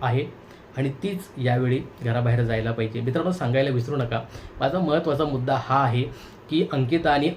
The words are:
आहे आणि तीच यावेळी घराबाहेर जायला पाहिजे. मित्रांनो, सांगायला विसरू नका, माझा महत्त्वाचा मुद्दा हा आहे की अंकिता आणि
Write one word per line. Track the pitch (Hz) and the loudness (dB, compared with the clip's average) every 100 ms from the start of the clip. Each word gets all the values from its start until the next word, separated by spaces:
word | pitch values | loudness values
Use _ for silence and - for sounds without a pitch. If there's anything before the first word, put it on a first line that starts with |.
आहे | 127 127 - - - - - - | 0 0 -2 -10 -20 -20 -12 -4
आणि | 139 139 | -4 -2
तीच | 196 180 - - | -4 -6 -8 -4
यावेळी | 123 123 127 131 - - | 0 2 2 0 -4 -6
घराबाहेर | 120 117 120 117 | -2 0 2 2
जायला | 113 110 113 | 2 0 -2
पाहिजे. | 113 110 117 | -2 -2 -2
मित्रांनो, | 117 160 170 | -2 0 0
सांगायला | 180 127 131 139 | 0 0 2 2
विसरू | 123 120 143 | 0 0 -2
नका, | 117 113 - - - - | -2 -4 -6 -14 -14 -2
माझा | 135 180 | 0 0
महत्त्वाचा | 160 156 160 143 151 | 2 2 2 0 0
मुद्दा | 135 123 135 | 0 0 -2
हा | - 131 | 2 2
आहे | 135 120 110 - - - - | 4 2 0 -6 -18 -18 -2
की | 156 180 | 0 0
अंकिता | 139 123 165 165 | 0 2 2 4
आणि | 143 147 | 4 2